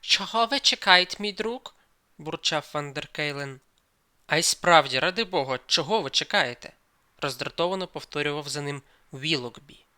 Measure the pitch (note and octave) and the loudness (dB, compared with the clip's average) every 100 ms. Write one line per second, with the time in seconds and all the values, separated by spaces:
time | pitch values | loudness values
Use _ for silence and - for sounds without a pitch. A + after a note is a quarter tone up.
0 | - - G3 A3 A3+ C#4 - - - F3+ | 0 -2 0 -2 0 2 0 0 6 6
1 | F3+ - G#3 F#3+ A3 B3 - _ _ _ | 6 -4 -8 -6 -6 -6 -12 _ _ _
2 | _ _ D#3 D#3 - D#3+ - D3+ D3 C#3 | _ _ -10 -4 -2 -2 -4 -8 -6 -8
3 | D3 - D3 C#3+ C#3 C3 _ _ _ _ | -10 -6 -6 -6 -10 -12 _ _ _ _
4 | _ _ - D3+ E3+ - - E3 C#3 B2+ | _ _ 0 2 2 2 8 8 8 0
5 | D#3 F#3 A3+ F#3 C3+ B2+ - - D3 A3 | 0 -2 -2 0 0 -4 0 -2 2 0
6 | C#3+ - - G#3 C3 A#2+ - _ _ _ | 0 -2 0 0 0 -4 -16 _ _ _
7 | _ _ C#3+ B2 C3+ - E3+ F#3+ F3+ D3+ | _ _ -6 -4 -8 -2 -2 -2 -6 -10
8 | - D3 D3 D3 C#3+ C#3+ C#3+ C#3+ _ _ | -8 -4 -2 -4 -6 -6 -6 -8 _ _
9 | _ C3 D3 D#3 A#2+ A2 - - _ | _ -8 -2 -2 -2 -12 -20 -20 _